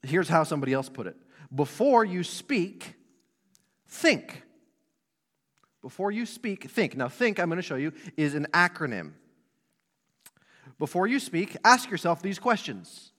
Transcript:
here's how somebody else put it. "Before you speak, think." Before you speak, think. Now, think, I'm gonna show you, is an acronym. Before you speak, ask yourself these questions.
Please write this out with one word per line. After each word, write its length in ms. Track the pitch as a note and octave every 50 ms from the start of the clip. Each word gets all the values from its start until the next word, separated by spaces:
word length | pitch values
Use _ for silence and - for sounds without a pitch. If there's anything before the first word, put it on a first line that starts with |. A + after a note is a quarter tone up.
| -
here's 260 | C3 C#3+ F#3 F3+ D3+
how 140 | E3 E3 D#3
somebody 300 | D#3 E3 D3 C#3 C3 C3
else 140 | C3+ C3 C3
put 200 | - - G#2+ F#2
it. 100 | - - _ _ _ - - - C3+
"Before 520 | C3 D3 C3+ - - A3+ C#4+ C4 A#3 A3
you 180 | G3+ F3+ F3+ F3
speak, 720 | - - - - - C#4+ G#3+ E3+ G3 - E3 - - - _ _ _ _ _ _ _ _ _ _ _ _ _ _ _ _ _ _ _
think." 560 | - - - E4 C#4 C3+ - - - - - _ _ _ _ _ _ _ _ _ _ _ _ _ _ _ _ _ _ _ _ _ _ _ _ _ _ _
Before 300 | - C3 - - F#3+ G3+
you 140 | G#3 A3 A#3+
speak, 440 | G#3+ - - - A3+ G3 - - E3+
think. 260 | - - G#3 C#3 -
Now, 140 | C3 C3 B2
think, 300 | - - B3 A#3 G3+ -
I'm 100 | F3 E3+
gonna 120 | E3 F3+
show 140 | F3+ - C#3+
you, 160 | C3 C#3 D#3+ D3+ - - F3 - -
is 180 | D#3 D3 C#3
an 120 | D3 D3 - -
acronym. 600 | E3+ F3 F3 - - D#3+ C3+ A#2 F#2+ E2 D2+ D#2 _ _ _ _ _ _ _ _ _ _ _ _ _ _ _ _ _ _ _ _ _ _ - _ _ _ _ _ _ _ C#3 B2+ _
Before 300 | D#3 C3+ - F3 F#3 G#3+
you 120 | B3 C#4
speak, 380 | - - - E3 G3 - - - -
ask 260 | G#3+ B3 B3 - -
yourself 320 | G#3 E3+ - A3+ - -
these 180 | - G3 G3 -
questions. 720 | - B3 A#3 G3+ - - B2+ F#2+ E2+ - - - - - _